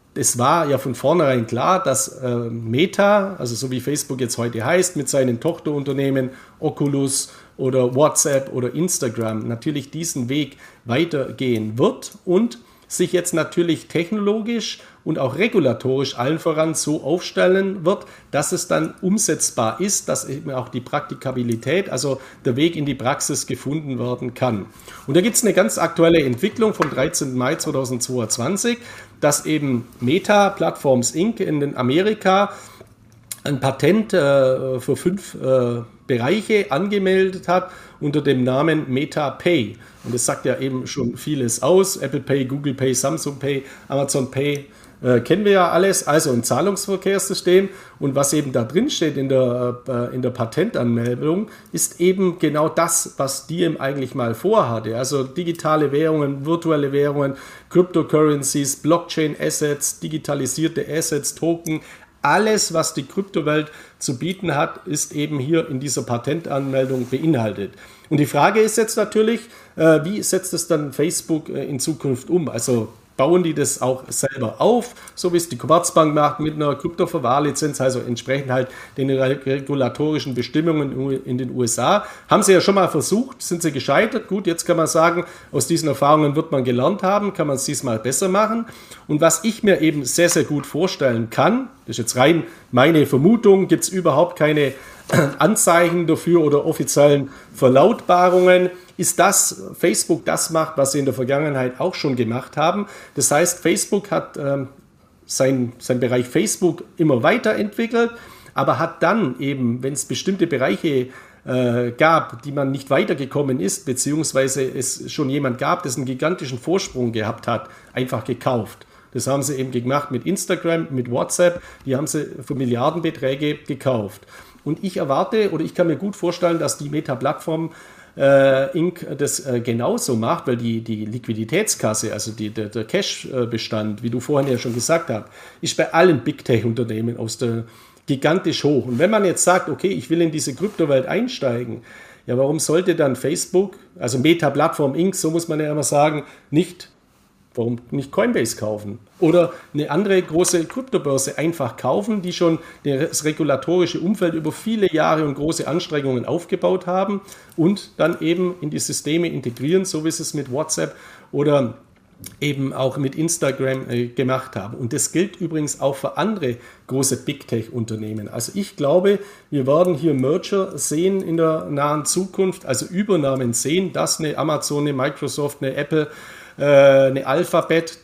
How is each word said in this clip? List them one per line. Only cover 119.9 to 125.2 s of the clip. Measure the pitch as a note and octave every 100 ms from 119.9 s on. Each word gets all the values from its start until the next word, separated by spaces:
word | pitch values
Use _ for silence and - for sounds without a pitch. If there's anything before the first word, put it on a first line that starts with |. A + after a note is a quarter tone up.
| C#3+ C#3+
mit | B2 C3+
Instagram, | F#3+ - F3 E3+ E3 D#3+
mit | C3+ A#2
WhatsApp, | B2 E3+ - F3 F3 - - -
die | C3
haben | D#3
sie | D#3 C#3+ - B2+
für |
Milliardenbeträge | C3+ B2+ A#2+ C3+ E3+ E3 D3+ B2+ C#3 D3+ D3 -
gekauft. | C#3 C3+ A#2+ G2+ - - - - -
Und | - D#3+
ich | G3 F#3
erwarte | D#3 C3+